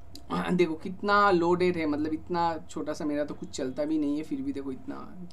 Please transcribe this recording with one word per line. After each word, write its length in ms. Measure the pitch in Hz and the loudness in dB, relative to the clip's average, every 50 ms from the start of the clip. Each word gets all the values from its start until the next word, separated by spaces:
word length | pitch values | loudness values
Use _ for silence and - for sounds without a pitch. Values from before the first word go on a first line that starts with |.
| - - - - - - 165 175 175 175 180 | -14 -12 -12 -12 -8 -4 -4 -2 0 2 4
देखो 180 | 175 175 160 156 | 4 4 2 2
कितना 560 | 160 - 190 185 - 196 202 202 208 202 202 | -4 -6 -8 -8 -4 2 4 6 6 8 8
लोडेड 460 | 185 170 170 175 175 175 185 180 175 | 6 6 6 4 4 4 4 2 2
है, 100 | 165 160 | 2 0
मतलब 260 | 151 147 147 151 156 | 0 0 0 0 -2
इतना 540 | 156 160 - - 175 170 170 165 160 156 160 - | -2 -6 -6 -2 0 2 2 2 0 -2 -6 -8
छोटा 220 | - 156 143 147 | -6 -6 -4 -4
सा, 120 | 151 - 165 | -4 -4 -2
मेरा 200 | 147 147 147 147 | -2 0 0 -2
तो 100 | 143 143 | -2 -4
कुछ 160 | - - - | -8 -8 -8
चलता 340 | - - 135 131 131 151 147 | -6 -4 -4 -4 -2 -2 0
भी 140 | 151 160 156 | 0 2 2
नहीं 180 | 147 143 147 | 2 2 0
है, 60 | 151 | -2
फिर 200 | 151 - 151 135 | -2 -4 -4 -4
भी 100 | 135 143 | -2 -4
देखो 200 | 139 139 135 135 | -4 -4 -6 -6
इतना। 560 | 131 - - 139 139 135 131 - - 185 175 175 | -8 -8 -8 -10 -10 -10 -10 -12 -12 -12 -12 -12